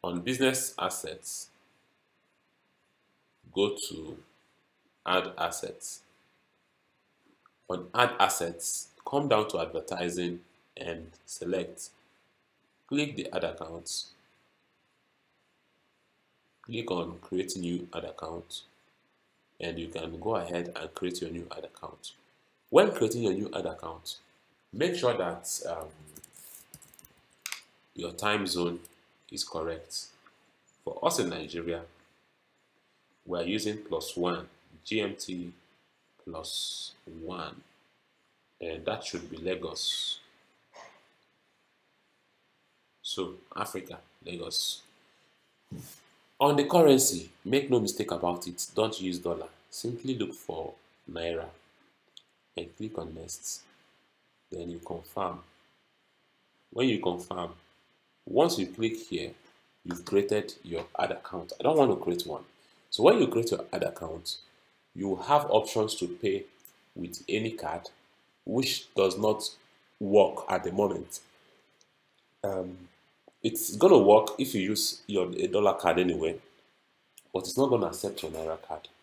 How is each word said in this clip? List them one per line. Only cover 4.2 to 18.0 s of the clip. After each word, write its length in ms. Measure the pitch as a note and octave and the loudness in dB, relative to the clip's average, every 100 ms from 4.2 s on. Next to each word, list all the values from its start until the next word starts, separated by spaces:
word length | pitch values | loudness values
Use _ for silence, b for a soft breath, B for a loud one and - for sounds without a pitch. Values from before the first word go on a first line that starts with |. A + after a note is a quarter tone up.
| - _ _ _ _ _ _ _ - | -18 _ _ _ _ _ _ _ 0
add 260 | F#2 F2 F2 | 2 0 -4
assets. 640 | E2+ - - - - - _ _ _ _ _ _ _ _ _ _ _ _ _ _ _ _ - | -4 -4 -8 -10 -14 -14 _ _ _ _ _ _ _ _ _ _ _ _ _ _ _ _ -6
On 200 | F#2 F2 A#2 | -6 -2 4
add 160 | A#2+ - | 4 6
assets, 680 | G2 - E2+ E2+ - - - _ - | 4 4 -2 -4 -6 -6 -10 _ -2
come 220 | C#3 D3 | -2 4
down 200 | A2 G#2 | 2 2
to 100 | F2+ | -2
advertising 800 | D#2 E2 - F2+ F2 F2+ F2 F2 - _ _ - | -4 -6 -6 -4 -4 -2 -4 -4 -12 _ _ -12
and 300 | E2+ E2 E2 - - | -10 -10 -12 -20 -16
select. 640 | - F2 F#2+ E2+ - - _ _ _ _ _ _ _ _ _ _ | -10 -4 -4 -4 -10 -16 _ _ _ _ _ _ _ _ _ _
Click 280 | C#3+ D3 A2+ | -2 -2 -4
the 120 | - | -6
add 100 | F2+ | -4
account. 600 | E2+ E2 D#2+ E2 F2 - - _ _ _ _ _ _ _ _ _ _ _ _ _ _ _ _ _ _ _ _ _ _ _ _ _ | -4 -6 -10 -12 -10 -10 -10 _ _ _ _ _ _ _ _ _ _ _ _ _ _ _ _ _ _ _ _ _ _ _ _ _
Click 300 | - A#2 - | -10 -8 -2
on 260 | F2+ E2 F2 | -2 -2 -8
create 360 | - F#2 F#2 F#2+ | -6 -4 -2 -4
new 300 | F2 F2 F2 | -2 -4 -4
ad 140 | E2 | -8